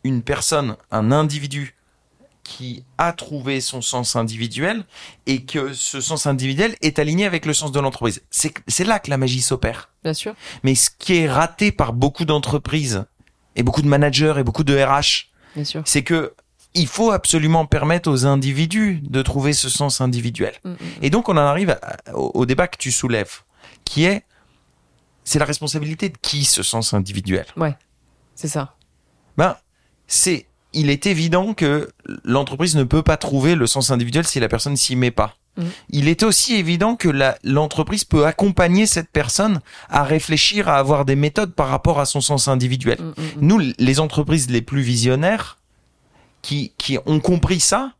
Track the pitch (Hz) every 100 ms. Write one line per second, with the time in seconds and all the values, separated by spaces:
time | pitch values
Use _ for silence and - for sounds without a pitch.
0 | 135 127 117 139 - 151 131 107 _ 110
1 | 107 143 156 147 139 143 139 _ _ _
2 | _ _ _ _ - - 127 120 - -
3 | 170 165 - 147 131 135 - 131 113 127
4 | 117 123 110 113 117 117 170 226 190 -
5 | - - - 131 131 156 135 131 - 135
6 | - 156 147 135 131 135 226 - 156 147
7 | 147 170 202 165 156 147 151 139 139 -
8 | 117 98 _ - 156 - - - 190 214
9 | - 135 131 127 - 131 113 117 - _
10 | 165 156 214 214 - - 131 131 - _
11 | - 175 156 131 165 - 208 - 127 120
12 | 139 - 160 151 127 147 - 156 139 101
13 | 101 _ _ _ _ - 120 139 143 139
14 | 147 131 156 143 120 110 143 139 135 139
15 | 147 - - _ _ 151 147 151 151 147
16 | 127 165 - _ _ _ _ 175 151 -
17 | 226 190 - 165 156 165 151 156 147 175
18 | 170 131 139 139 135 135 160 214 214 170
19 | 139 131 131 139 139 147 131 - 143 -
20 | 131 120 120 113 101 - 185 175 170 -
21 | 143 180 233 165 143 151 190 131 - -
22 | - - 65 - 123 131 180 - 131 -
23 | 131 113 98 - _ _ - - - -
24 | 170 202 _ _ _ _ _ _ _ _
25 | _ _ - 147 143 147 151 156 151 160
26 | 196 - - 143 139 - 101 113 107 104
27 | 95 98 92 92 - - 156 143 _ _
28 | _ _ _ - 156 151 139 _ _ _
29 | _ _ _ - 175 - _ _ _ _
30 | _ - 185 151 - _ _ - 143 139
31 | 202 165 165 180 196 214 151 - - _
32 | - - - 127 135 135 175 156 127 156
33 | 160 156 - 139 143 170 117 - 123 127
34 | 120 143 165 139 110 113 143 139 - 127
35 | 123 117 107 - _ - 170 - - 143
36 | 143 165 220 - - 220 165 175 208 240
37 | 175 139 135 - - 139 151 - 156 208
38 | - 156 147 - 202 180 175 185 214 -
39 | 165 151 135 - 214 175 - - - 143
40 | 139 156 - 151 - 208 185 143 135 147
41 | 135 139 147 214 196 170 135 135 170 147
42 | 139 143 131 139 143 131 123 131 113 117
43 | 165 147 156 151 147 214 135 - 127 139
44 | 156 - 147 160 127 120 117 139 123 120
45 | 120 131 170 220 - - _ _ _ _
46 | _ _ _ _ - 143 - _ - 135
47 | - 156 185 175 - 180 - 208 269